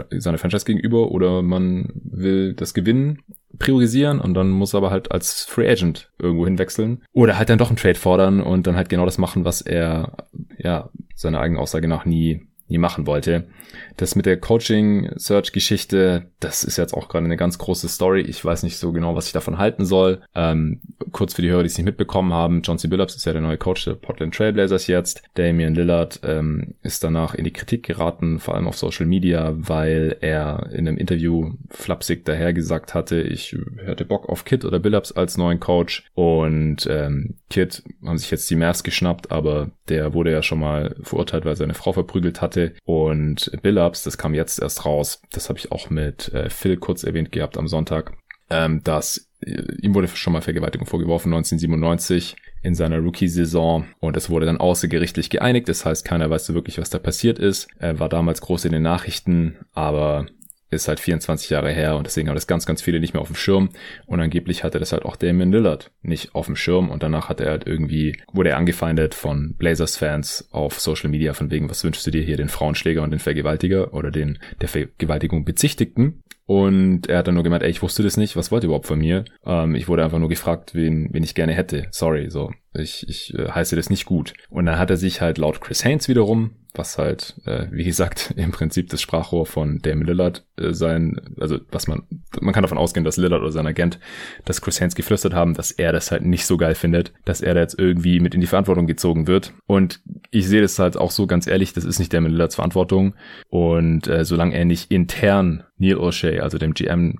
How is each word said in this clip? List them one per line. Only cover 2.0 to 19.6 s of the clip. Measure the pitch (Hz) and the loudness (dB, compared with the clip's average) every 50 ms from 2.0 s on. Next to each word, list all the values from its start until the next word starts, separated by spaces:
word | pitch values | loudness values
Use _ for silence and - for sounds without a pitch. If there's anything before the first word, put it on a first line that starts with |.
| - | -10
will | - - 92 92 95 95 95 95 95 92 | -10 -6 -2 0 2 2 2 2 0 -2
das | - 90 - - | -4 -6 -4 -2
Gewinnen | - 90 104 117 131 135 147 151 143 - - 202 - _ _ - 117 | 0 2 4 4 4 2 0 -2 -4 -8 -16 -20 -20 _ _ -6 -2
priorisieren | - - 135 127 123 117 113 135 143 147 143 - | 2 4 6 6 6 4 4 4 4 4 2 2
und | - 95 90 | 2 2 2
dann | 92 95 95 | 4 4 4
muss | 95 95 101 98 - | 4 2 2 2 2
aber | 101 98 95 | 2 2 2
halt | 98 95 - - - | 2 0 0 -2 -2
als | 90 87 - - - - | -2 -2 -2 -4 -6 -8
Free | - - - 117 104 | -4 0 2 4 4
Agent | 120 - 92 85 78 - - _ _ - | 4 4 4 2 0 -2 -6 _ _ -4
irgendwo | - 87 87 82 85 | 0 0 2 2 2
hinwechseln | 90 95 87 92 - - - 110 110 120 127 - _ - | 2 2 2 0 -2 -2 -2 0 0 -2 -4 -8 _ 4
oder | - 120 117 95 92 | 6 6 6 6 4
halt | 110 113 | 4 4
dann | 117 107 | 4 4
doch | 120 117 | 4 4
einen | 117 | 2
Trade | - - 95 - | 4 4 4 4
fordern | - - 95 90 92 95 95 98 98 | 4 4 4 4 6 6 6 4 4
und | - - 92 92 87 | 2 2 2 2 2
dann | 92 87 | 2 2
halt | 90 92 - | 0 0 0
genau | - 90 87 | 0 2 2
das | 90 90 - | 2 2 0
machen, | 92 87 - 95 87 | 0 0 0 0 0
was | 87 87 - | 0 -2 -2
er, | - - 87 85 82 82 80 80 80 - - - - _ - - - - - - | -4 -2 0 0 0 0 0 -2 -2 -4 -8 -12 -18 _ -16 -16 -16 -14 -12 -6
ja, | - - 87 - - - - - - - - | -2 -2 -2 -2 -4 -8 -14 -18 -16 -16 -10
seiner | - - 82 80 78 | -6 -4 -2 0 0
eigenen | 60 82 85 - | 0 0 0 0
Aussage | 71 - - 82 82 | -2 -2 -2 0 0
nach | 82 82 80 - | 0 0 0 0
nie, | 90 82 82 80 80 78 73 - - _ _ _ | 0 2 2 2 2 0 -2 -6 -12 _ _ _
nie | - 85 85 | -2 0 2
machen | 85 85 - - 76 | 2 2 0 -2 -2
wollte. | 71 73 73 71 - 85 85 87 - - - - - - - - - - | 0 0 0 0 0 0 0 -2 -4 -12 -20 -20 -20 -20 -20 -20 -18 -8
Das | - 92 87 - | -4 -4 0 0
mit | 98 95 | 2 4
der | 98 92 90 | 4 2 2
Coaching-Search-Geschichte, | - - 117 117 113 - 110 107 107 104 104 101 90 82 82 - - - 101 101 95 - - 98 95 - 110 98 - - - 95 92 92 90 87 87 - _ _ | 2 2 2 2 2 2 2 4 4 4 4 2 0 -2 -6 -6 -2 2 2 2 2 0 -2 -2 0 0 0 0 0 2 4 4 6 6 4 2 -2 -6 _ _
das | - 80 - - - | -6 -4 -4 -4 -4
ist | - - - | -2 -2 -2
jetzt | 85 82 - | -2 -2 -2
auch | - - - | -6 -6 -4
gerade | - 85 82 | -2 0 0
eine | 85 85 | 0 0
ganz | 82 87 90 87 - | 0 0 0 -2 -2
große | - - 92 - - 85 | -2 -4 -2 -2 -4 -4
Story. | - - 90 92 95 95 - | -2 0 2 4 4 4 2
Ich | - - - - | 0 -4 -4 -2
weiß | 80 85 82 - | -2 -2 0 -2
nicht | 87 - - | -4 -4 -4
so | - 85 82 | -4 -2 -2
genau, | 85 85 85 85 | 0 0 -2 -2
was | 85 82 | -2 -4
ich | - - | -4 -4
davon | 85 - - 82 | -4 -4 -4 -2
halten | 87 | 0